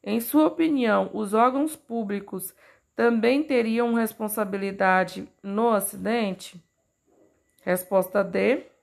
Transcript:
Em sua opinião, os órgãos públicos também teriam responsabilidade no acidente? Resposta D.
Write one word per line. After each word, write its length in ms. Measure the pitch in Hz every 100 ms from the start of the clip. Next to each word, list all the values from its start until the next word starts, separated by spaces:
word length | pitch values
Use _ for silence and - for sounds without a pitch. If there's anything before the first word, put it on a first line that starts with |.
Em 160 | 202 220
sua 300 | 233 294 311
opinião, 600 | 311 320 285 233 196 190
os 220 | 196 208
órgãos 420 | 214 247 262 311 -
públicos 760 | _ 233 208 202 202 190 - _ - _ _ -
também 480 | 233 233 226 277
teriam 500 | 302 254 226 226 240
responsabilidade 1300 | 233 220 - 214 214 202 196 196 196 190 185 180 190 185 _
no 300 | 196 202 233
acidente? 920 | 214 196 202 190 233 208 185 - 175 _ _ _ _ _ _ _ _ _ _
Resposta 640 | - 185 185 196 185 208
D. 420 | 185 190 202 294 - _